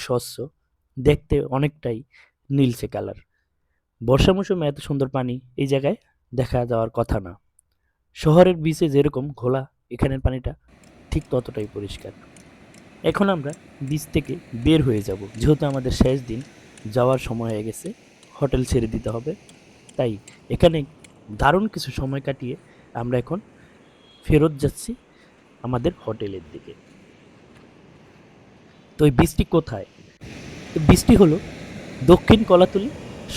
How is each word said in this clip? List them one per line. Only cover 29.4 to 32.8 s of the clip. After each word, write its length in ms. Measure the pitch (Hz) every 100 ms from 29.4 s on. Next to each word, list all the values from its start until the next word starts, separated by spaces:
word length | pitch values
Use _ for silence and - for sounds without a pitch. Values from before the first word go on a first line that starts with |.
| 180
কোথায়? 320 | 170 156 107 - - - _ - - - - -
তো 60 | 170 151
বিচটি 260 | 180 - 214
হলো 160 | 180 165 - - - - - - 127
দক্ষিণ 300 | 175 - 214 220
কলাতলি, 380 | 180 185 190